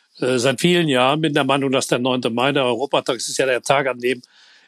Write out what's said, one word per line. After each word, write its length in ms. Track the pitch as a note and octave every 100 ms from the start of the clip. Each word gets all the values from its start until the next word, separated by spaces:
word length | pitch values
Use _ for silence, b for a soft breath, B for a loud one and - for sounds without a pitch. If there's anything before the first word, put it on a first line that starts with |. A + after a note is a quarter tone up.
| B -
äh, 180 | B2+ B2+
seit 200 | B2+ B2+
vielen 300 | E3+ F3 D#3+
Jahren. 320 | B2+ B2+ D#3
Bin 120 | D#3+
der 120 | D3 C3+
Meinung, 260 | C#3 C3+
dass 160 | C3 -
der 120 | C#3
neunte 320 | B2+ B2+ A#2+
Mai, 200 | A#2 C3+
der 140 | C#3 B2
Europatag, 500 | A#2 C#3 D3 C3+ A#2
es 140 | -
ist 80 | C#3
ja 80 | C3
der 160 | A#2+
Tag, 260 | - C#3 C3+
an 120 | A#2+
dem 220 | B2 B2+ b b b b